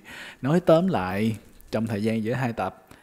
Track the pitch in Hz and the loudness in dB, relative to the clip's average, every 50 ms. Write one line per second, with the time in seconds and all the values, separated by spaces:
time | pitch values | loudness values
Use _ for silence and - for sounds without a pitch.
0 | - - - - - - - - - 131 156 180 175 - 160 160 175 190 160 104 | -8 -14 -16 -16 -16 -18 -14 -6 -2 2 2 2 6 6 6 6 6 2 0 0
1 | 92 92 95 98 107 113 107 107 - - - - - - - 113 113 107 113 101 | -2 -2 -2 0 0 0 -2 -4 -10 -18 -20 -20 -14 -6 -4 -4 -2 -2 -4 -2
2 | 104 110 110 113 107 107 123 127 131 120 113 - 95 92 - - - _ - - | -2 0 0 0 -2 -2 -2 -2 -2 -4 -4 -4 -4 -6 -6 -10 -20 _ -20 -20